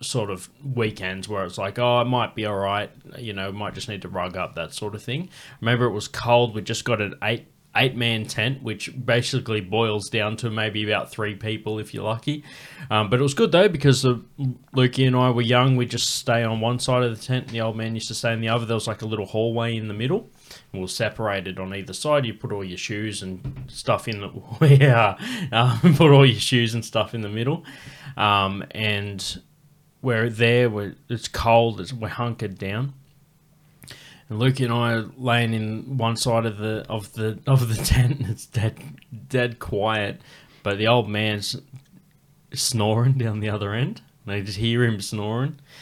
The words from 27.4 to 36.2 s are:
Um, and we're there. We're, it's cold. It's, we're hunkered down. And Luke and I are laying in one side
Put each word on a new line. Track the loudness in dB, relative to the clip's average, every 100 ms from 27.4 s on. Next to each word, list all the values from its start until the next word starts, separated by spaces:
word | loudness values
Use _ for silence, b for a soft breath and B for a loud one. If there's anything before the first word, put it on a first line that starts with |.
| -2 -4 B B B B B -2
Um, | 2 4 4 0 -6
and | -4 -2 -2 -4 -8 -8 -10 -14 _ _ _ _ _
we're | -2 0 0
there. | 2 4 6 4
We're, | 2 -6 -10 -8
it's | -8 -6
cold. | -2 4 6 4 0
It's, | -8
we're | -8 -8
hunkered | -4 -4 -4 -8 -6
down. | -6 -4 -6 -8 _ _ _ _ _ _ _ _ B B B B -10
And | 0
Luke | 0 2
and | 0
I | 2 0
are | 0 -4 -6
laying | 0 2 2
in | 0 -2 -6 -6 -2
one | 0
side | 0